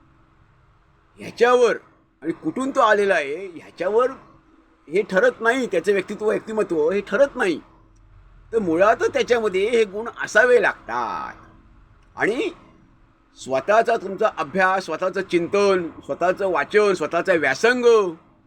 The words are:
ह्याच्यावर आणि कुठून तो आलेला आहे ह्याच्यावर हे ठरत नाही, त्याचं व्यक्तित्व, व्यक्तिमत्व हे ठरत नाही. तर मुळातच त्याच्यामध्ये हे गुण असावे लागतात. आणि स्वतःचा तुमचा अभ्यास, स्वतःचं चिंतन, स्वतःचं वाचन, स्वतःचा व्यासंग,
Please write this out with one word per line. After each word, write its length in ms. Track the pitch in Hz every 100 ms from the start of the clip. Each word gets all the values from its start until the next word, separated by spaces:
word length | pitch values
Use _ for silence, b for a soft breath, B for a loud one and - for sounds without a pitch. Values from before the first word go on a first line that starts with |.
| _ _ _ _ _ _ _ _ _ _ _ -
ह्याच्यावर 600 | 196 - 240 247 233 - - _ _ _
आणि 100 | 156
कुठून 380 | 160 156 196 262
तो 100 | 269
आलेला 340 | 226 208 202
आहे 320 | 175 139 156 190
ह्याच्यावर 640 | 160 - - 175 214 254 262 - _ _ _ _ _ -
हे 140 | 170
ठरत 300 | 214 190 233 -
नाही, 260 | 226 262 226
त्याचं 260 | 175 196
व्यक्तित्व, 360 | 196 180 208 214
व्यक्तिमत्व 640 | 202 - 220 196 165 156
हे 100 | 196
ठरत 280 | 196 202 277
नाही. 260 | 254 202 143 - _ _ _ _ - - - -
तर 60 | 226
मुळातच 540 | 185 160 208 240 453
त्याच्यामध्ये 560 | 262 220 233 214 185 208
हे 140 | 233
गुण 240 | 214 196 233 -
असावे 380 | - 214 247 240
लागतात. 720 | 160 - - 120 113 85 62 - - - _ - - _ _ -
आणि 340 | 151 247 415 - - _ _ _ _ _ _ _
स्वतःचा 600 | 127 131 160 214 226 233
तुमचा 340 | 185 185 208 -
अभ्यास, 480 | 156 185 185 190
स्वतःचं 360 | 185 156 185 190
चिंतन, 680 | 185 170 170 202 202 190 165 -
स्वतःचं 440 | - 135 175 170 196
वाचन, 440 | 160 143 208 208
स्वतःचा 400 | 180 147 170 170
व्यासंग, 800 | 175 143 135 226 254 240 226 185 160 _ _